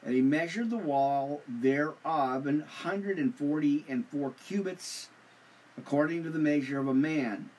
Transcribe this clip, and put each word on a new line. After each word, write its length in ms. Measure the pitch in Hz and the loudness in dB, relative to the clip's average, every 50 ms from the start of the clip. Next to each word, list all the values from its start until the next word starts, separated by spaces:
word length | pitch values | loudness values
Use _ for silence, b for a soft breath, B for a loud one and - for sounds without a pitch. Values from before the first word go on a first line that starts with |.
| - | -2
And 100 | - 123 | 0 2
he 80 | 131 | 4
measured 480 | 131 135 147 156 170 170 170 214 233 226 | 4 4 4 2 0 -2 -2 -4 -2 -2
the 80 | 233 226 | -2 -2
wall 640 | 190 151 139 139 139 139 139 139 135 139 147 147 - - | -2 0 2 2 2 2 2 0 -2 -2 -6 -8 -8 -10
thereof 960 | 123 120 117 131 135 143 147 156 156 - - 156 160 151 139 127 127 135 139 | -8 0 2 2 4 4 2 0 -2 -6 -4 -2 2 2 2 2 0 -2 0
an 160 | 143 147 151 | 0 0 0
hundred 560 | 151 - - - - 170 190 202 196 202 190 175 | 0 -4 -12 -8 -6 -4 -4 -2 -2 -2 -2 0
and 160 | 143 127 123 | 0 0 0
forty 520 | - 147 143 151 156 151 147 143 151 151 - | 0 -2 0 0 2 2 2 2 2 -2 -2
and 180 | 135 123 113 - | -4 -4 -4 -4
four 260 | - 143 143 - - - - | -4 -4 -4 -4 -6 -8 -12
cubits, 640 | - 190 202 196 185 180 180 - - - - - - - - B B B B B B B B B B - - | -4 -4 -2 -2 -2 -6 -8 -12 -12 -12 -12 -14 -16 -20 -20 B B B B B B B B B B -18 -16
according 460 | 131 - 143 143 151 156 165 170 165 | -6 0 2 2 2 2 0 -4 -4
to 60 | 160 | -4
the 100 | 160 160 | 0 2
measure 400 | 156 147 147 147 135 127 139 139 | 2 4 4 2 2 0 -2 -2
of 80 | 135 139 | 0 2
a 60 | 131 | 4
man. 560 | 131 143 156 160 151 131 113 104 92 - - - | 4 4 4 2 0 0 -2 -4 -6 -10 -14 -18